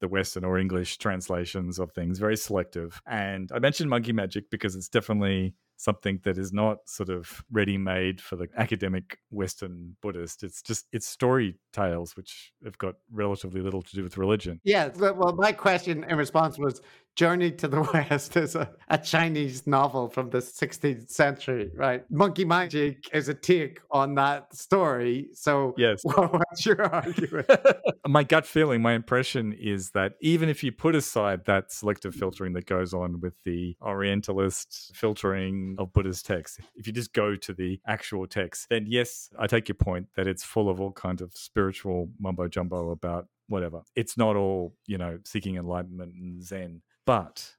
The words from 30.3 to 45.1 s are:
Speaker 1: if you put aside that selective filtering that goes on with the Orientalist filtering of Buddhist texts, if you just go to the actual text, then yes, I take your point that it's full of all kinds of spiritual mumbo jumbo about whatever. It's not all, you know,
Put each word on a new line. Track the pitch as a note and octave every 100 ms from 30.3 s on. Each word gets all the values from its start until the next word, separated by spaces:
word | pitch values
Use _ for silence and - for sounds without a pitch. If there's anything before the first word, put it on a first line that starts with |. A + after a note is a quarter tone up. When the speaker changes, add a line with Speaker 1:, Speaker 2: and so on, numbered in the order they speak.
| E3 D#3+
Speaker 1:
if | C#3+
you | C3+
put | A2+ D#3+
aside | D#3+ - A#2 G#2 F#2+ F#2
that | G2 -
selective | - G#2 G2+ G2
filtering | - F#2+ - F#2
that | F2+ F2+
goes | F#2 F2+
on | F2+ F2+ F2
with | F2 -
the | - F2 F2+ F2
Orientalist | A2 G2 G2 G2 G#2 G2 G2 - - - -
filtering | F#2 A2 G#2 G2 F#2+ F#2+ G2 F#2 F#2+
of | F#2
Buddhist | G2+ F#2+ F2+
texts, | - F#2 D#2 - - -
if | A2
you |
just | A2+ A2+
go | - G#2
to | G2+ -
the | F#2 F#2 F#2+
actual | - G#2+ - G2+ F#2
text, | - F2 - -
then | A#2 G#2+
yes, | A#2+ A#2+ - - -
I | A#2+
take | A#2 G#2+
your |
point | G2+ - F2+ F#2+
that | - F#2+
it's | F2+
full | - - G2+
of | F#2
all | G2
kinds | F#2+ F#2 F2+
of | F2+
spiritual | - - - F#2+ F#2+ G2 F2+ E2+ -
mumbo | G2+ F2+ F2
jumbo | F#2 F2+ F2+ E2+
about | E2+ F2 E2+ F2 _ -
whatever. | G#2 E2+ D#2+ - -
It's | A2+ -
not | A2+ G2+
all, | G2 F#2+ F2 - -
you | G2
know, | F2